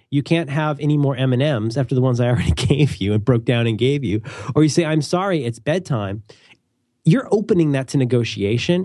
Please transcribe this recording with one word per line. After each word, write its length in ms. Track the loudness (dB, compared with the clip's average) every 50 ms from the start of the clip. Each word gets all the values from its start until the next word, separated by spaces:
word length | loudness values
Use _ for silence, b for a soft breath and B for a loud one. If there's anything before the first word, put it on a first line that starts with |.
| b b
you 140 | -2 -2 0
can't 260 | 0 0 -2 0 -2
have 300 | -4 -2 -2 -2 -2 -2
any 160 | -2 0 0 2
more 160 | 2 0 0
M 160 | 0 0 0 2
and 80 | 2 0
M's 340 | 0 0 -2 -2 -2 -2
after 180 | -2 -2 -2 0
the 60 | 0
ones 180 | 2 2 2 0
I 80 | 0 0
already 220 | 0 0 0 0
<laughs> 60 | 0
gave 400 | 0 0 0 2 2 2 0 0
you 160 | -2 -2 -2 0
and 120 | 0 2
broke 200 | 2 2 2 2
down 240 | 0 0 0 0 0
and 100 | 0 0
gave 240 | 0 0 0 0 -2
you," 200 | -2 -4 -4 B B B B B B 2
or 80 | 2 2
you 40 | 4
say, 160 | 4 2 0
"I'm 180 | 0 0 -2 0
sorry, 420 | 0 -2 -2 0 0 -2 -2 -2
it's 160 | -4 -6 -6
bedtime," 640 | -4 -4 -2 -2 -2 -2 -4 -4 -2 -4 -6 -8 -10 B B B B B B _ _ _ _ _ _ _ _ _ _ 2
you're 200 | 2 2 2 0
opening 400 | 0 0 0 2 2 2 2 2 2
that 140 | -2 -2
to 100 | -2 0 0
negotiation 840 | 2 2 2 0 0 -2 -2 -2 -2 0 0 0 0 0 0 0 0